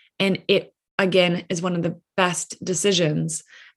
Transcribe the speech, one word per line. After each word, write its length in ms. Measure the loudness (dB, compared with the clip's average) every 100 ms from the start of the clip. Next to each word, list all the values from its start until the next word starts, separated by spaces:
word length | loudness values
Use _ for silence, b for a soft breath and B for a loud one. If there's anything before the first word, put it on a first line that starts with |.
| b -2
And 240 | -2 0 0
it, 240 | 0 0 _ _ -2
again, 460 | 2 4 4 0 -4
is 120 | -4
one 140 | -2
of 80 | -2
the 180 | -4 -6 _ 0
best 460 | 0 -2 -8 -8
decisions 800 | -6 -2 0 2 2 0 -4 -6 B B B